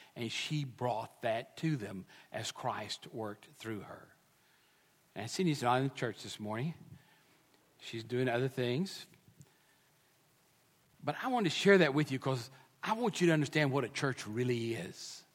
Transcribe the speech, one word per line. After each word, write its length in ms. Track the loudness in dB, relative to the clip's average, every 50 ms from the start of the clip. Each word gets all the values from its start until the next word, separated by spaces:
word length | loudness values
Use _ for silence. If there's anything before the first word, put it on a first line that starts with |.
| -20 -20 _
And 160 | -8 -6 -6 -4
she 320 | -6 -4 -2 -2 -2 -2
brought 580 | -4 -6 -4 -2 -2 0 -2 -4 -8 -12 -4 -2
that 340 | 0 0 0 -2 -8 -10 -4
to 180 | -2 -2 -2
them 300 | -2 -4 -6 -8 -10 -12 -14 -18 -20 -20 -12 -10
as 180 | -8 -8 -8
Christ 560 | -8 -4 -4 -4 -4 -4 -6 -8 -10 -12 -12 -14 -10
worked 340 | -8 -8 -8 -8 -12 -16 -20 -20 -12
through 220 | -8 -8 -6 -6 -8
her. 260 | -12 -14 -16 -18 -20 -20 _ _ _ _ _ _ _ _ _ _ _ _ _ _ _ _ _ _ _ _
And 160 | -8 -8 -6
Cindy's 320 | -2 0 2 2 2 2 2
not 180 | 2 4 4
in 120 | 2 0 -2
church 300 | -4 -4 -4 -4 -8 -10
this 160 | -12 -10 -8
morning. 340 | -6 -6 -4 -4 -4 -4 -6 -8 -14 -20 -20 -20 -20 _ -20 _ _ _ _ _ _ _ _ _ _ _ _ _ -16
She's 200 | -12 -10 -10 -8
doing 260 | -4 0 0 2 2
other 200 | 2 2 0 0
things. 580 | 0 -2 -2 0 0 0 -2 -2 -6 -12 -14 -18 -20 _ _ -20 -20 _ -20 -20 _ _ _ _ _ _ _ _ _ _ _ _ _ _ _ _ _ _ _ _ _ _ _ _ _ _ _ _ _ _ -6
But 80 | -6 -6 -4 -2
I 60 | 0
want 160 | 2 2 2
to 60 | 2
share 280 | 2 4 8 10 10 10
that 160 | 10 8 6
with 160 | 2 2 2
you 80 | 0 -2
'cause 320 | 0 0 -2 -2 -4 -8 -14 -20 -20 -20 _ _ -2
I 120 | -2 0
want 260 | 2 0 0 2 4
you 80 | 6 6
to 40 | 6
understand 380 | 6 4 2 2 2 2 4
what 140 | 4 2 0
a 40 | 0
church 380 | -2 -2 -2 -2 -2 -4 -6
really 480 | -6 -2 -2 0 0 0 0 0 -2 -2
is. 480 | -4 -6 -8 -10 -12 -14 -14 -14 -16 -18 _ _